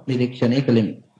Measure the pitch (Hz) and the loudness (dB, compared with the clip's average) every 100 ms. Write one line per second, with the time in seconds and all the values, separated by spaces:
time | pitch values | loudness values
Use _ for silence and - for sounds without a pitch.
0 | - 123 123 - 120 135 135 117 95 - | -6 -2 -2 -2 0 0 2 2 2 -4
1 | - | -18